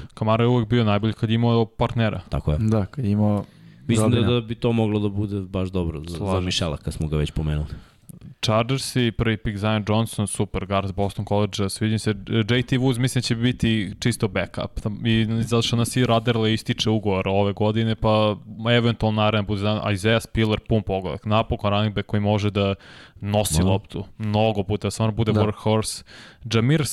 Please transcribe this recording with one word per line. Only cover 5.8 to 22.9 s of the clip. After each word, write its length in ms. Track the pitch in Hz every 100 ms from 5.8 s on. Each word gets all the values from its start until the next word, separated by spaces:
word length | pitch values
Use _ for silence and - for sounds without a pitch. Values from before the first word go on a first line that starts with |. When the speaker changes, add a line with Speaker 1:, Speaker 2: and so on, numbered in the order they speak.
| 82 73
Speaker 2:
za, 60 | 80
za 100 | 85
Speaker 1:
Slažem 240 | 101 92
se. 40 | 90
Speaker 2:
Michela 300 | - 85 73
kad 160 | -
smo 140 | 78 80
ga 100 | 76
već 140 | 73
pomenuli. 340 | - 76 76 76 - - _ - - - -
Speaker 1:
Chargersi, 720 | - 110 117 135 - 131 117
prvi 260 | - 113 107
pik 200 | 120 101
Zion 260 | 107 110
Johnson, 440 | 101 110 113 - 101
super 380 | - 101 95 95
guard 220 | 98 98
s 40 |
Boston 340 | 92 101 - 101
College-a, 440 | 101 104 101 98
sviđa 300 | - 110 110
se. 100 | 110 101 -
J 320 | 113 104 123
T 160 | 120 131
Woods 220 | 131 117
mislim 220 | 127 127
će 140 | - 117
biti 580 | 123 123 113 110 92 101
čisto 280 | 123 113 104
backup. 440 | 95 90 - - - 110 101 113
I 220 | 113 110 113
zato 220 | 110 117
što 140 | - 117
nas 200 | 113 131
i 100 | 120
Raderle 480 | 117 113 113 110
ističe 360 | 113 - - 110
ugovor 380 | 110 101 95 95
ove 260 | 98 101
godine, 420 | 95 107 110 113 113
pa 400 | 110 107 107 104 - 107 113
eventualno 540 | 120 117 107 110 107
naredne 220 | 107 107
bude 160 | 101 101
Zion, 340 | 104 107 104
Isaiah 280 | 98 110 113
Spiller, 360 | - 113 110 107
pun 200 | - 113
pogodak. 440 | 98 95 92 69 107
Napokon 440 | 107 113 117 104
running 260 | 101 107 101
back 120 | -
koji 140 | 104
može 300 | 104 104 101
da 240 | 101 98 98 -